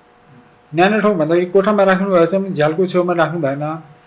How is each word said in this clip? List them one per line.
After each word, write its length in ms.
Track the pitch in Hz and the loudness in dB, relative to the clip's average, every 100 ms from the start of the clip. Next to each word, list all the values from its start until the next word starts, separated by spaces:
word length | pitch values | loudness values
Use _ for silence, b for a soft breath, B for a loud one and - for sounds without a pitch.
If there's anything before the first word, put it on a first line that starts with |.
| _ _ _ - _ _ - 156 | _ _ _ -20 _ _ -8 0
न्यानो 240 | 190 214 | 2 2
ठाउँ 160 | 208 180 | 0 0
भन्दाखेरि 300 | 151 175 180 | 0 0 2
कोठामा 380 | 196 202 202 | 0 2 2
राख्नु 260 | 196 185 196 | 2 2 2
भएछ 260 | 180 165 196 | 2 2 0
भने 140 | 196 | -4
झ्यालको 380 | 147 151 160 185 | -2 -2 0 -2
छेउमा 260 | 180 180 | 0 0
राख्नु 260 | 175 151 170 | 0 -2 -2
भएन, 420 | 135 143 151 160 - - | -4 -4 -8 -10 -14 -20